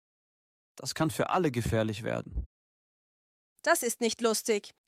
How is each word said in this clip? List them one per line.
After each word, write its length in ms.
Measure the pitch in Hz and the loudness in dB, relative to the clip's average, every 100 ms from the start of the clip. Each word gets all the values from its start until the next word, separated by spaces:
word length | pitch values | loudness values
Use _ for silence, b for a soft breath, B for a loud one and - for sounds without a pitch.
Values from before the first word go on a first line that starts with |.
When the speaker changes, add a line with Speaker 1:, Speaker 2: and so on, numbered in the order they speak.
| _ _ _ _ _ _ _ - | _ _ _ _ _ _ _ -12
Speaker 1:
Das 180 | 135 | -6
kann 160 | - 214 | 0 0
für 200 | - - | 0 0
alle 200 | 190 160 | 2 2
gefährlich 520 | 120 - 113 110 104 | 0 0 2 0 -2
werden. 420 | 113 113 - - - _ _ _ _ _ _ _ _ _ _ _ | -4 -4 -4 -8 -8 _ _ _ _ _ _ _ _ _ _ _
Speaker 2:
Das 200 | 294 339 | 2 2
ist 180 | 233 - | 2 0
nicht 220 | 226 - | -2 2
lustig. 520 | 233 214 - 208 - - | 0 2 0 -2 -2 -18